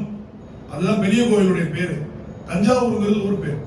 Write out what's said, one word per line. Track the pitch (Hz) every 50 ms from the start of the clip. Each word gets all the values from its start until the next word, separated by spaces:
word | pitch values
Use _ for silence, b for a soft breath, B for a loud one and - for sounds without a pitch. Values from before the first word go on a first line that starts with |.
| - - - - - - - - - - - - - -
அதுதான் | - 151 180 190 208 190 -
பெரிய | 196 214 240 240
கோயிலுடைய | 233 208 202 190 185 175 170 170 156 156
பேரு. | 165 175 170 151 147 - - - - - - - - - -
தஞ்சாவூருங்கிறது | - 185 208 233 254 247 240 226 208 202 202 208 214 208 196
ஊர் | 196 196 156 147
பேர். | 143 143 - -